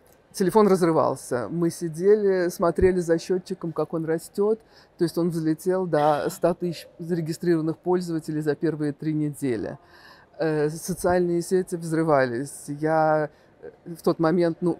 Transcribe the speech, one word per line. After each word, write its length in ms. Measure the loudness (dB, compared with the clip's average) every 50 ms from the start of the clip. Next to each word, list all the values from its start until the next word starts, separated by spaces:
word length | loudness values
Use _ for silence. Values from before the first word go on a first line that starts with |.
| _ _ _ _ _ _ -6
телефон 340 | -2 -2 2 4 6 6 6
разрывался. 800 | 6 4 4 4 4 4 2 2 0 -4 -4 -4 -4 -4 -2 -4
Мы 200 | -2 -2 -2 -2
сидели, 800 | -2 -4 -6 -8 -6 0 4 4 4 4 4 2 2 2 0 -2
смотрели 500 | 0 0 0 0 2 4 4 4 4 2
за 180 | 2 2 0 0
счётчиком, 540 | 0 0 -2 -2 -2 -6 -8 -8 -6 -6
как 220 | -4 -4 -4 -4 -4
он 100 | -4 -4
растёт. 560 | -2 -4 -4 -6 -6 -4 -2 0 0 0 -2 -4 _ _ -20 -20 _ _ -2
То 80 | -2
есть 120 | -2 0 0
он 120 | -2 0
взлетел 560 | -2 -2 0 -2 -2 -2 -2 -2 -2 0 0
до 440 | 0 0 2 4 4 2 2 0 -4
ста 240 | -2 0 0 0 0
тысяч 360 | 0 -4 -6 -6 -8 -12 -18 -16 -14
зарегистрированных 800 | -8 -6 -4 -4 -4 -4 -6 -4 0 0 0 2 0 -2 -4 -4
пользователей 640 | -2 -2 -2 -2 -2 -4 -6 -6 -6 -6 -6 -2
за 140 | -2 -2 -2
первые 360 | 0 -2 -2 -2 -2 -4 -4
три 220 | -4 -4 -4 -4 -2
недели. 640 | -2 -2 -4 -4 -4 -4 -2 -2 -2 -4 -6 -8 -12 _ -20 -20 -20 -20 -20 -20 -20 -20 _ _ -4
Э, 320 | -2 -2 0 0 0 -2
социальные 720 | -2 -6 -6 -6 -6 -2 0 0 2 2 2 0 0 -2
сети 340 | -2 0 0 0 0 -2 -6
взрывались. 880 | -8 -6 -4 -2 0 2 4 4 4 4 2 0 -4 -6 -8 -10 -14 -12 -12
Я, 640 | -8 -4 -2 0 2 2 2 2 2 0 0 -4 -6 _ _ _ _ _
э, 80 | -20 -20 -20 _ -18
в 160 | -18 -18 -4
тот 180 | -2 0 0 2
момент, 380 | 2 2 2 2 2 0 0 -2
ну, 180 | -2 -4 -4